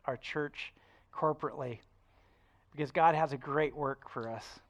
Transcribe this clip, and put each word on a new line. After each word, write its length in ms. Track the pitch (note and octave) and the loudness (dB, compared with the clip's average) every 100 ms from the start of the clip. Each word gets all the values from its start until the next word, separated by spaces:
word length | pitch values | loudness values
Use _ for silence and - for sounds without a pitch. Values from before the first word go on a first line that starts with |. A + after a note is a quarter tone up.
our 140 | - B2+ | -4 -4
church 560 | - D#3 D3 - - - _ _ _ | -4 -4 -4 -6 -12 -14 _ _ _
corporately, 640 | - D#3 D3+ C#3+ B2+ B2+ A2+ - _ _ _ _ _ _ _ _ | -2 0 0 -4 -6 -8 -8 -14 _ _ _ _ _ _ _ _
because 180 | D3 D3 | -6 -2
God 240 | F3 E3 | 6 6
has 180 | D#3 D#3 | 6 2
a 60 | C#3 | 0
great 360 | D3 C#3+ D3+ | -2 2 2
work 340 | C3 C#3 C3+ - | 0 -4 -4 -8
for 180 | - A2+ | -8 -6
us. 320 | A2+ - - _ | -8 -10 -18 _